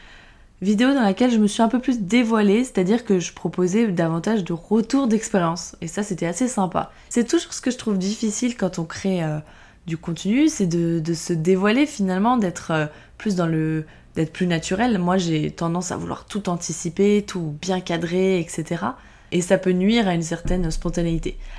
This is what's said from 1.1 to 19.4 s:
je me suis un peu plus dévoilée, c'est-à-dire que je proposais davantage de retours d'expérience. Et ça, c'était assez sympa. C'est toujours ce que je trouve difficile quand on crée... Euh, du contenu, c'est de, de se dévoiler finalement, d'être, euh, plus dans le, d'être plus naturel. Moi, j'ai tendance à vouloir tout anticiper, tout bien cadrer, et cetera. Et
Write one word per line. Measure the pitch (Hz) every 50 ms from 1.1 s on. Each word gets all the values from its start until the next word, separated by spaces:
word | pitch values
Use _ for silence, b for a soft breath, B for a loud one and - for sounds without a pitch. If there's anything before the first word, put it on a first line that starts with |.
| 190 - 247 254
je | 240
me | 220 214
suis | 202 - -
un | 226 220
peu | 254 240
plus | - - 247 240
dévoilée, | 190 170 214 247 240 220 226 214 208 196 196 233 254
c'est-à-dire | - - 196 185 175 226 233 -
que | - 196 180
je | 165 - -
proposais | - - 170 - 180 180 180 180 226 240 214
davantage | 175 175 170 165 165 165 - 208 226 214 170
de | 165 170
retours | 160 - - 208 233 220 - - 269 277
d'expérience. | 226 220 214 - - - 196 170 165 170 175 - - - -
Et | 175 165
ça, | - 202
c'était | 208 - 185 156 175
assez | 170 175 - 254 240
sympa. | - 208 190 165 - 160 - B B B B B
C'est | - 240 233 233
toujours | - 339 - -
ce | - -
que | - 262
je | 247
trouve | 254 - 220 208 185
difficile | 180 196 220 - - 214 208 - 247 247 240
quand | - 196 175 - -
on | 165
crée... | 160 - - - 196 190 180
Euh, | 160 156 151 151 - B B B B B B B B
du | 165 165 160
contenu, | - 175 165 - - 190 220 269 302 311
c'est | 311 - 196
de, | 170 165 170 170 170 170 170
de | 156 170
se | 170 156 - - 175
dévoiler | 160 156 185 190 185 196 208 220 262 302
finalement, | 294 - - 196 185 185 190 208 233 254 247
d'être, | 208 175 - - - -
euh, | 165 156 151 151 B B B B B -
plus | - 214 190
dans | 180 170
le, | 165 160 156 156 156 160 156 156 B B B B B -
d'être | 170 160 156
plus | - - 185
naturel. | 180 170 160 160 - 185 190 240 254 220 180
Moi, | 175 175 185
j'ai | 196 175 170 160 151 151 151
tendance | - - 170 165 165 180 180 -
à | -
vouloir | - 170 170 - - -
tout | - - 208 196 190
anticiper, | 175 170 - - 160 - - 175 - - 202 208 208 208 202
tout | - - 180 165 156 147 147
bien | - 190 190 185
cadrer, | 180 - 170 170 170 165 175 185 185 190 190 175
et | 165 170
cetera. | - - 156 - 170 165 196 240 262 B B B B B B B
Et | - 180